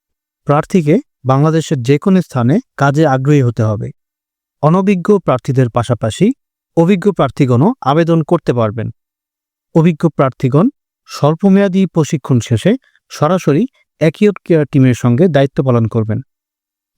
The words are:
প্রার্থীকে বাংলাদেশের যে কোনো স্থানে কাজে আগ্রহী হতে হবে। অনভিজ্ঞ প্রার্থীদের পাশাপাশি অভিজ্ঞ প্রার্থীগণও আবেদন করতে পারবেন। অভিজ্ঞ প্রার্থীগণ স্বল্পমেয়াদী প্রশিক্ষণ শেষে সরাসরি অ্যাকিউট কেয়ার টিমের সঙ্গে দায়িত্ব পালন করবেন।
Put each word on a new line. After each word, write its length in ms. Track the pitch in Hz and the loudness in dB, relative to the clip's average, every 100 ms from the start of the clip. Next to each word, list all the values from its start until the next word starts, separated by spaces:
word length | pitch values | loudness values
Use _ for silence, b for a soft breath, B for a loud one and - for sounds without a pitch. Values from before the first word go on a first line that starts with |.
| _ _ _ _ - | _ _ _ _ -2
প্রার্থীকে 480 | 147 - 190 147 202 - _ | -2 0 -2 2 0 -2 _
বাংলাদেশের 540 | 127 135 156 160 - 139 | -2 0 2 0 -2 -4
যে 140 | 120 147 | 0 0
কোনো 200 | 202 185 | 2 0
স্থানে 320 | - 131 117 196 - - | -2 -2 0 0 -4 -2
কাজে 280 | 143 143 156 | 0 2 0
আগ্রহী 360 | 131 135 147 | 0 0 0
হতে 200 | 120 113 | 0 -2
হবে। 260 | 110 107 120 - _ _ _ _ _ - | -2 -4 -8 -14 _ _ _ _ _ -4
অনভিজ্ঞ 460 | 151 185 196 190 165 196 | 0 2 0 0 0 0
প্রার্থীদের 500 | - 127 - 127 120 | 0 -4 -2 -2 0
পাশাপাশি 560 | 120 113 120 110 - 208 - _ _ _ - | -2 -4 -4 -4 -2 -2 -2 _ _ _ 0
অভিজ্ঞ 300 | 170 196 208 | 0 2 0
প্রার্থীগণও 560 | 175 139 - 127 120 185 - | 0 -2 0 0 2 2 0
আবেদন 380 | - 151 165 165 | -2 0 0 0
করতে 300 | 151 170 - | 0 -2 -2
পারবেন। 360 | 120 110 117 113 - _ _ _ _ _ _ _ | -2 -2 -4 -10 -12 _ _ _ _ _ _ _
অভিজ্ঞ 300 | 165 170 156 165 | 0 2 0 -2
প্রার্থীগণ 580 | - 135 - 131 143 247 - _ _ - | -2 -4 -2 -2 0 0 -4 _ _ -18
স্বল্পমেয়াদী 720 | - 143 160 196 196 202 190 190 | -2 -2 0 2 2 2 0 -2
প্রশিক্ষণ 520 | 170 147 156 - 127 | -2 -2 -4 -2 -2
শেষে 320 | - 113 - 262 _ _ - | 0 -2 0 -2 _ _ -14
সরাসরি 520 | - 151 185 - 147 254 _ _ - | -4 -2 0 0 0 -2 _ _ -4
অ্যাকিউট 360 | 156 - 208 190 | -2 0 0 0
কেয়ার 200 | - 165 143 | -2 0 0
টিমের 260 | 139 131 117 | 2 2 2
সঙ্গে 220 | 123 120 185 | 0 2 2
দায়িত্ব 300 | 139 139 - | 2 0 -2
পালন 200 | 135 120 110 | -2 0 0
করবেন। 320 | 117 110 110 - _ _ _ _ _ _ | -2 -4 -6 -10 _ _ _ _ _ _